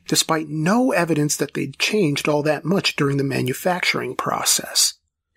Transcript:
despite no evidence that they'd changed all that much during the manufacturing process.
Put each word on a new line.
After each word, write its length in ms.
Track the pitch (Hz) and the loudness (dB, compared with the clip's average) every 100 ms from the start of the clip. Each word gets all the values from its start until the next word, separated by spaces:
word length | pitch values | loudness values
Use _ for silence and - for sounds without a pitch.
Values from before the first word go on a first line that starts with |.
| - | -2
despite 420 | 156 - 160 156 | 0 2 0 -2
no 440 | 151 156 226 254 | -2 2 2 4
evidence 440 | 185 170 156 147 - | 2 2 2 2 0
that 180 | 147 | -4
they'd 220 | - 135 - | -4 -6 -4
changed 520 | - 214 165 143 - | -2 2 2 2 0
all 160 | 147 | 0
that 200 | 147 147 | 0 -2
much 300 | 147 190 - | 0 0 0
during 220 | - 143 139 | 0 0 2
the 80 | |
manufacturing 880 | 139 127 123 127 185 180 - 135 120 | 0 0 -2 -2 -2 -2 0 -2 -4
process. 800 | - - - - - - - - - _ _ _ | -6 -2 -2 0 0 0 0 0 -2 _ _ _